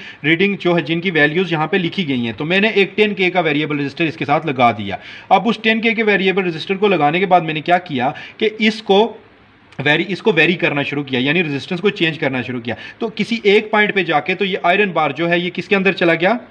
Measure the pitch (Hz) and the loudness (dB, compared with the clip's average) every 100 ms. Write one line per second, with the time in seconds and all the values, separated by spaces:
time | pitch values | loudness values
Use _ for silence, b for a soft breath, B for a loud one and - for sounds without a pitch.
0 | B B 143 165 202 190 175 170 151 170 | B B 0 2 0 0 0 0 0 -2
1 | 185 156 147 165 175 160 156 196 170 202 | -2 2 2 2 -2 -2 0 -2 -2 -4
2 | 147 127 117 110 156 190 220 196 185 - | -2 -2 -4 -4 -2 0 2 2 0 2
3 | 214 196 180 180 160 147 151 143 139 - | 0 0 0 0 0 0 -2 -2 -4 -2
4 | 160 - 135 156 160 127 120 110 98 90 | -4 -2 0 0 0 2 2 2 -4 -8
5 | B B B 190 220 - 226 220 226 220 | B B B 2 2 0 0 0 0 0
6 | 214 196 190 185 180 156 - 190 208 170 | 2 2 2 0 -2 -4 -4 0 2 2
7 | 147 180 190 180 156 156 165 180 170 127 | 2 2 4 2 2 -4 0 0 0 -2
8 | 123 - B B 214 214 214 - - 196 | -2 -4 B B -4 0 0 0 2 4
9 | 226 - - _ _ _ _ - 139 156 | 2 -2 -20 _ _ _ _ -2 0 2
10 | 190 175 226 160 156 180 160 143 135 143 | 0 -2 0 4 4 2 0 -2 -2 -4
11 | 135 123 139 175 156 139 - 180 202 202 | -4 -2 0 0 0 -4 -6 -2 -2 0
12 | 160 147 139 127 117 123 117 107 B B | -2 -2 -4 -4 -6 -6 -6 -8 B B
13 | 233 - - 226 202 208 214 214 208 196 | -6 -4 -4 0 2 2 2 0 2 0
14 | 165 151 170 185 196 185 175 196 202 160 | 0 0 0 -2 -2 0 2 2 2 0
15 | 147 135 170 175 175 180 - 196 185 - | -2 0 0 0 -2 -6 -2 0 2 2
16 | 175 165 185 240 - | 2 2 2 0 -6